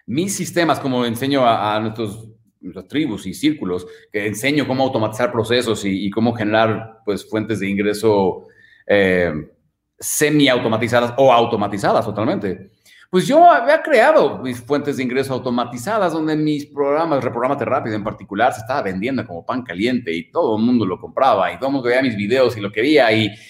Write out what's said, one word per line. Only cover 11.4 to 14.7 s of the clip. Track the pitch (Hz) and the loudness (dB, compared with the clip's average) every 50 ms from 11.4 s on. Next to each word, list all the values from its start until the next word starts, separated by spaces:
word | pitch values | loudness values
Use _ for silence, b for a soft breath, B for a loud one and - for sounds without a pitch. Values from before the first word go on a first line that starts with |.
| 117 113 113 104 101 101 104 98 127 175 226 123 113 | 4 2 0 -2 -2 -4 -4 -2 0 0 0 0 0
totalmente. | 110 98 104 110 139 - 107 101 95 87 95 - - _ b b b b b b b | -2 -4 -2 -2 -2 -2 -2 -4 -6 -6 -8 -12 -20 _ b b b b b b b
Pues | 185 185 165 | -2 0 2
yo | 175 277 320 349 349 | 4 6 8 8 8
había | 320 277 247 277 302 311 | 8 6 4 2 2 2
creado | 311 330 294 214 233 302 311 285 165 131 104 95 | 2 2 4 6 6 6 6 4 4 2 0 -4
mis | 123 127 120 - | -6 -8 -8 -8
fuentes | - - | -4 -2